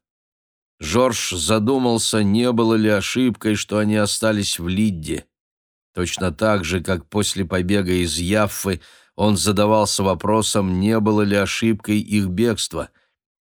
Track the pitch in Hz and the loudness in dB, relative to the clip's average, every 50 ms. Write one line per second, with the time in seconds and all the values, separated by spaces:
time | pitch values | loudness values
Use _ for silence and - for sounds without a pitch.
0 | _ _ _ _ _ _ _ _ _ _ _ _ _ _ _ - 76 76 82 117 | _ _ _ _ _ _ _ _ _ _ _ _ _ _ _ -12 -8 -2 2 2
1 | 127 131 113 - - - 92 87 80 98 110 113 104 113 135 131 127 123 117 113 | 2 2 0 -2 -4 -6 -4 -4 -2 0 0 0 2 2 0 2 2 2 0 0
2 | - - - 110 107 98 101 113 120 123 120 113 117 113 113 110 110 107 107 101 | 0 0 0 2 2 2 2 2 2 2 2 2 2 2 4 4 4 2 2 2
3 | 98 - - 120 131 127 107 - - 110 107 98 - - 104 107 107 104 107 107 | 0 -2 -2 0 0 0 0 -2 -2 -2 0 -2 -2 -2 -2 0 0 2 2 2
4 | 104 104 - - - 110 107 104 98 - - - 85 87 92 95 110 110 95 82 | 2 0 0 0 0 0 0 0 -2 -2 -4 -4 -4 -4 0 0 0 0 0 -4
5 | 78 76 80 73 - _ _ _ _ _ _ _ _ _ _ _ _ _ - 92 | -6 -8 -8 -8 -10 _ _ _ _ _ _ _ _ _ _ _ _ _ -8 -6
6 | 90 85 - - 95 92 78 - 110 110 107 101 87 78 92 92 80 - 92 87 | -6 -4 -4 -4 -4 -4 -2 0 0 0 2 0 0 -2 -4 -2 -2 -2 -4 -4
7 | - - - 104 101 - - 95 98 80 95 92 90 90 101 101 95 90 92 92 | -4 -6 -4 -2 -2 -2 -2 -4 -4 -2 -2 -2 0 0 0 0 0 0 0 0
8 | 87 82 76 78 87 85 101 107 107 101 - - - 101 92 80 - - - - | 0 -2 -2 -4 -2 0 0 2 0 0 -2 -4 -4 -4 -4 -6 -8 -16 -20 -20
9 | _ _ - - 101 107 104 90 78 101 101 95 104 104 110 107 104 98 - - | _ _ -6 -2 0 2 2 2 2 0 2 2 2 4 4 2 2 0 0 0
10 | 98 95 92 82 - 104 107 110 104 - - 107 98 95 90 90 95 107 113 110 | 0 0 0 0 0 0 0 2 0 0 0 0 0 0 0 0 2 2 2 2
11 | 104 110 107 107 104 101 101 101 98 92 - - - 113 113 104 - - 107 107 | 2 2 2 2 2 2 2 2 0 0 -2 -2 0 0 0 0 -2 -2 -2 -2
12 | - - 101 107 98 95 90 90 117 120 107 - - - - 82 69 - _ _ | 0 0 0 0 0 0 0 0 0 0 0 -2 -4 -8 -6 -8 -10 -10 _ _
13 | _ _ _ _ _ _ _ _ _ _ | _ _ _ _ _ _ _ _ _ _